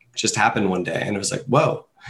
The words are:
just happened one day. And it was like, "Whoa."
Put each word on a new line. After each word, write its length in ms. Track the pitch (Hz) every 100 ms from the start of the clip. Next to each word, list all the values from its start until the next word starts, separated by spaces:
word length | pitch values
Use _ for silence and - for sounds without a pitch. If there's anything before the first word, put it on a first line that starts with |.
| _
just 220 | - 110 110
happened 340 | 110 - 98
one 140 | 92
day. 180 | 85 82
And 120 | 95 101
it 20 |
was 140 | -
like, 120 | -
"Whoa." 420 | - 135 147 - - _